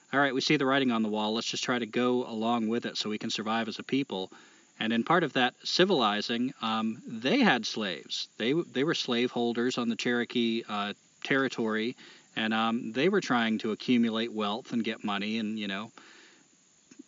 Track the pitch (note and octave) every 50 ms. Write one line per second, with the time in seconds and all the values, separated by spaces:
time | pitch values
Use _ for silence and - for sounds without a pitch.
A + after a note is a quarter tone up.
0 | _ _ - C#3 C#3+ C#3 B2 C3+ - - D#3 C#3+ D#3 C3 C3+ C#3 C3+ B2+ A#2 A2+
1 | A2 G#2+ G#2+ G#2+ G#2+ G#2+ A2 A2+ - - - - - - B2+ A#2+ A#2 G#2+ - A#2+
2 | B2 B2 B2 B2 C3 - A2+ A2 A2 A#2 A#2+ A#2+ A2 G#2+ A#2 A#2+ - A2 - -
3 | - G#2+ G#2+ A2 - A2+ - - G#2 A2 A2+ A2+ A2+ G#2+ G2 - - - C3+ C#3
4 | C#3 - G2+ F#2+ F#2 - - - - - - - _ _ _ - A2+ A2+ A#2 A#2
5 | A#2 - E3 F#3 F3 C3 - C#3 - - - _ - - - - F3+ G3+ F#3+ C#3
6 | A#2 G#2 G#2 G#2 G2+ - A#2+ A#2 B2 B2+ - - A#2 A2 A2 A2 A2 A2 A2 B2
7 | - B3 A#2 A2 A#2 C#3 G#3+ C#4+ A#3+ F#3 C3+ A#2+ - - - A2+ G#2+ F#2+ E2 C2
8 | - - - - - - _ - A2 B2 D3 E3+ - - A#2 B2 C#3 E3 D3 -
9 | - - A#2+ A#2 B2 A#2+ - A#2+ A#2+ A#2+ A2+ A#2 A#2+ C3 - C3 A#2+ A#2 A2+ -
10 | - B2+ A#2+ A#2+ A#2 - - B2 A#2 A2+ A2+ A2+ - - G#2+ G#2 G2+ G#2 G2 -
11 | _ _ _ _ - - C#3 C3+ C3+ A#2+ - - A#2 A2 G#2+ G#2+ A2 A#2+ C3 -
12 | - - - - - _ - A#2+ A2+ A2 A2 A2 A2+ A2+ A2+ A#2+ - A2+ A2 B2+
13 | C#3+ F#3+ G#3 F#3 - - C3 A#2+ A2+ A2+ A2 G#2 - A2 G#2 - - B2+ B2+ A#2+
14 | A#2 A2+ A2 A2+ A2+ A#2 G#2+ G#2+ G#2+ G#2 G#2 B2 B2+ - B2 A#2 G#2 A2+ A2 -
15 | - G#2+ G2+ G2 G#2 G#2+ A2 A#2 A2 G#2 A2 A2 G#2 G2 F#2+ G2 A2 A#2 - -
16 | - - - - - - - - _ _ _ _ _ _ _ _ _ _ - -
17 | -